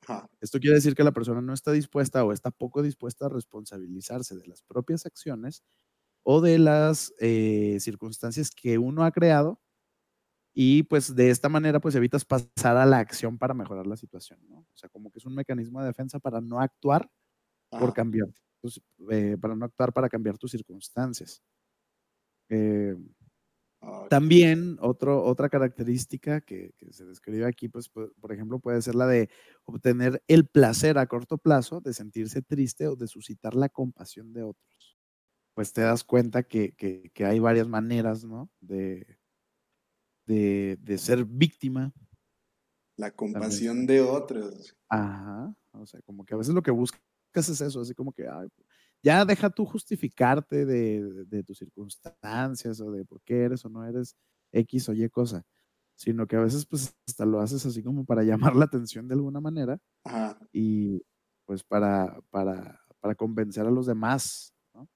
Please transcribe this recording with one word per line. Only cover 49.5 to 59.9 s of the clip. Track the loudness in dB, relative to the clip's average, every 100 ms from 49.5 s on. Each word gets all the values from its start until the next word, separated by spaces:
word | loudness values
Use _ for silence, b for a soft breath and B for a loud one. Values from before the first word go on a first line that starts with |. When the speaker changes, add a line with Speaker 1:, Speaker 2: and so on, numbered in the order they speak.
Speaker 2:
tú | 0 -6
justificarte | -6 -8 -6 -6 0 2 2 0 -4 0
de, | 0 0 -2
de, | -6 -10 -10
de | -10
tus | -10 -14
circunstancias | -18 -16 -18 -18 -20 _ -10 -6 -6 -6 -8 -8
o | -8
de | -10
por | -12 -16
qué | _ 0
eres | 0 -2
o | -10
no | -14 -10
eres | -10 -10 _ _ _ _
X | 0 0 -2 -4
o |
Y | -4 -2
cosa, | -2 -4 -4 -14 _ _ _ _ _
sino | -6 -4 -2
que | 0
a |
veces, | 0 0 -6
pues, | -8 -8 _ -16
hasta | -4 0
lo | 0
haces | -2 -4 -6
así | -6
como | -6 -6
para | -2 0 2
<laughs> | 4 4
llamar | 4
la | 2
atención | 0 -6 -12 -4
de |
alguna | -4 -4 -6
manera | -6 -4 -4 -6 _